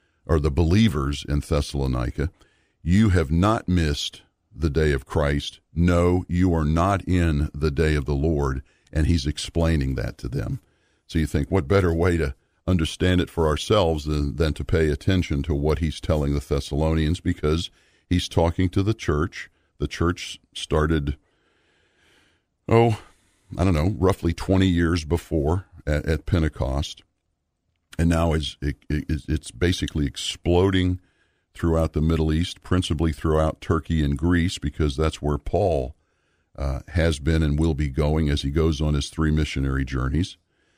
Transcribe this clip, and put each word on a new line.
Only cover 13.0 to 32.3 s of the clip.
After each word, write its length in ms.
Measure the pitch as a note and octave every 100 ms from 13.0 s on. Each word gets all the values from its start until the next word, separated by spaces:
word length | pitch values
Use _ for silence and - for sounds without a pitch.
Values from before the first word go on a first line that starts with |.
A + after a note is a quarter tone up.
| F#2 F2+
it 80 | D#2+
for 180 | - D#2
ourselves 580 | D#2 - G#2+ E2+ D#2+ D2
than, 300 | D2+ C#2+ C#2
than 180 | D#2+
to 120 | D2 -
pay 240 | E2+ D#2+
attention 520 | D2 - F#2+ E2+ D2
to 120 | C#2 C#2+
what 240 | D2 D2
he's 220 | D#2 -
telling 320 | - D#2 C#2+
the 60 | C#2+
Thessalonians, 800 | - C#2+ - C#2 D#2+ D#2+ D#2 F2+
because 480 | F#2 F2 D2+ D#2+ F2+ _ _ _ -
he's 180 | F2+ -
talking 420 | - E2 E2 F#2
to 140 | -
the 100 | G2
church. 560 | A2 - D2 E2 - - _ _ -
The 80 | D2
church 520 | - E2+ F2 - - _
started, 640 | - - D#2 D#2 D#2+ C#2+ D2 _ _ _ _ _ _ _ _ _ _ _ _ _ _ -
oh, 320 | A2+ A#2 G#2+ - _ _ _ - -
I 60 |
don't 100 | F#2
know, 220 | D#2+ E2 A2
roughly 360 | F#2 G2+ E2+
twenty 340 | E2 - F#2+ F#2+
years 380 | E2+ E2+ E2+ D2+
before 600 | E2 - D#2+ C#2+ F2+ - - -
at, 200 | D2 -
at 200 | D#2 -
Pentecost. 760 | F2+ D#2 - B1 C2+ E2+ - _ _ _ _ _ _ _ _ _ -
And 120 | E2
now 240 | E2 E2
is, 240 | D#2+ C#2+ -
it, 140 | C#2+ C#2 -
it, 340 | D2+ - D#2 -
it's 220 | D#2 -
basically 540 | A#1+ F2 - - D#2+ C#2+
exploding 920 | - - - F2 F2 G2 F#2 F2+ F2+ _ _ _ _ _
throughout 400 | - E2+ D#2+ D#2+
the 80 | -
Middle 320 | D#2 D#2+ D#2